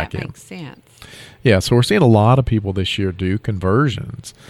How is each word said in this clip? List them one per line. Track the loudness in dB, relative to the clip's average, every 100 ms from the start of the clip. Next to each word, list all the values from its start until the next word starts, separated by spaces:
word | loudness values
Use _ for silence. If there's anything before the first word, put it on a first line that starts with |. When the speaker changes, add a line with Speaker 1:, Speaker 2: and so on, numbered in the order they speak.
Speaker 1:
back | -4
Speaker 2:
that | -8
Speaker 1:
end. | -10
Speaker 2:
makes | -14
sense. | -18 -16 -16 -20 _ -20 -20 -20 -20 -2
Speaker 1:
Yeah, | 2 2
so | 2
we're | 2
seeing | 2 4
a | 6
lot | 6 4 2
of |
people | 2 -2 -2
this | -4 -4 -4
year | -4
do | -4 -4 -4
conversions, | -4 -4 0 2 0 -2 -10 -14 -18 -20